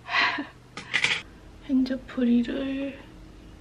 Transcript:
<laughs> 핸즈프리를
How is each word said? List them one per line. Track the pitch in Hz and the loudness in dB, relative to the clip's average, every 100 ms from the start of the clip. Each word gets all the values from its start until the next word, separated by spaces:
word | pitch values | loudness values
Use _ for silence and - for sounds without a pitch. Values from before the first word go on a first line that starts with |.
| - | -2
<laughs> | - - - - - - - - - - - - - - - - | 2 2 0 -6 -12 -18 -16 -4 0 2 0 -6 -16 -20 -14 0
핸즈프리를 | 262 254 262 - - 240 240 240 269 269 269 277 - - - - - - - | 4 4 0 -4 0 4 6 4 0 -2 -4 -4 -8 -14 -18 -18 -18 -20 -18